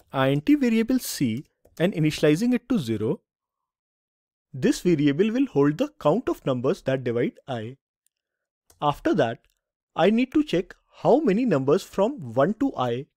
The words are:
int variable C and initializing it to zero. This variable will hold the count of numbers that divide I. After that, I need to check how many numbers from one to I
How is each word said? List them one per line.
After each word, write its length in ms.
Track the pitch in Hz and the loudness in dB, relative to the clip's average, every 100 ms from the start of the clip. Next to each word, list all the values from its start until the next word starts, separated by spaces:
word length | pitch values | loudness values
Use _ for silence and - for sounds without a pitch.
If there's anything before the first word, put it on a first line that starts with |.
| _ | _
int 360 | 139 131 143 - 294 | -2 0 0 2 2
variable 380 | 247 226 226 254 | 2 0 0 -2
C 480 | - - 127 110 - _ _ - | -2 -4 -4 -4 -10 _ _ -4
and 140 | 160 | -2
initializing 640 | 165 151 - 156 151 240 247 | 0 0 2 2 2 2 -2
it 120 | - | 0
to 100 | 240 | -2
zero. 420 | 117 110 107 - _ _ _ _ _ _ _ _ _ _ _ _ _ | -2 -2 -2 -4 _ _ _ _ _ _ _ _ _ _ _ _ _
This 300 | 135 170 302 | -4 -2 0
variable 500 | 180 160 147 139 214 | 0 2 2 2 0
will 140 | 233 269 | 0 -2
hold 320 | 143 143 151 | 2 0 0
the 120 | 294 - | -4 -2
count 280 | 147 190 - | 0 0 -2
of 140 | 339 - | -6 -4
numbers 360 | 127 123 190 | -4 -2 -4
that 200 | - 135 | -2 -4
divide 300 | 123 117 156 - - | -2 -2 -4 -6 -10
I. 300 | 123 110 139 _ _ _ _ _ _ _ _ _ - | -10 -10 -16 _ _ _ _ _ _ _ _ _ -6
After 320 | 147 - 302 254 | -4 -2 0 0
that, 240 | 120 120 _ _ _ _ _ - | 0 -2 _ _ _ _ _ 0
I 140 | 170 | 2
need 240 | 226 254 | 2 0
to 100 | 311 | 0
check 300 | 294 - - - _ - | 0 -2 -4 -12 _ -4
how 180 | 156 240 | 2 4
many 260 | 311 190 254 | 4 0 2
numbers 380 | 151 135 175 | 0 2 0
from 500 | - - 202 285 131 | 0 -2 -2 -2 -6
one 200 | 113 151 220 | 0 0 0
to 200 | 277 - | -4 -2
I 320 | 127 120 143 | -4 -4 -8